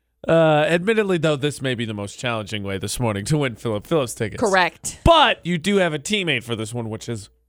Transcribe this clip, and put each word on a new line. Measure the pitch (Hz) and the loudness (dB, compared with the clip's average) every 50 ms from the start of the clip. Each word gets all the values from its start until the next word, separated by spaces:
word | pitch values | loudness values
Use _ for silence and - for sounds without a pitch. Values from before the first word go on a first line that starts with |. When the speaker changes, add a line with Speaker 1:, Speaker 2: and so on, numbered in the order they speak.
| _ _ _ _ - - | _ _ _ _ -2 2
Speaker 1:
Uh, | 165 165 165 160 156 147 151 156 | 4 4 6 6 4 4 4 2
admittedly, | 165 175 175 208 226 220 214 196 185 170 | 2 2 2 2 2 2 2 2 0 0
though, | 147 160 151 | 2 0 0
this | 139 120 147 139 - 139 | 0 -2 -4 -4 -4 -4
may | 135 127 | -4 -2
be | 110 120 | -2 -4
the | 110 110 | -6 -6
most | 104 101 98 - - | -6 -8 -8 -8 -6
challenging | - 123 117 110 107 95 110 104 | -4 -4 -4 -4 -4 -6 -8 -6
way | 101 98 98 98 | -6 -4 -4 -4
this | - 104 - - | -4 -6 -4 -2
morning | 123 113 104 98 101 | -2 0 0 -2 -2
to | - 156 151 | 0 0 0
win | 143 131 113 | 0 0 -2
Philip | - - 120 110 104 95 - | -4 -4 -4 -4 -4 -2 0
Phillips | 170 160 135 110 - | 0 0 0 0 -2
tickets. | - 113 104 104 104 | -4 -4 -4 -2 -2
Speaker 2:
Correct. | 254 214 185 185 180 165 - - - - - - - | 0 0 2 2 0 -2 -4 -8 -12 -12 -4 2 4
Speaker 1:
But | - 330 320 277 226 202 - - | 6 8 8 6 4 2 0 -2
you | 165 175 170 | -4 -4 -2
do | 143 190 208 196 | 0 2 2 2
have | 185 170 151 | 2 2 0
a | 151 | -2
teammate | 139 - 208 208 190 165 143 120 113 | -4 -4 -2 -2 0 0 0 -2 -2
for | 117 117 | -4 -4
this | 104 110 107 117 | -4 -4 -6 -6
one, | 120 117 113 | -6 -6 -6
which | 107 107 - - | -8 -8 -8 -8
is | 120 107 101 - _ _ _ | -8 -8 -10 -14 _ _ _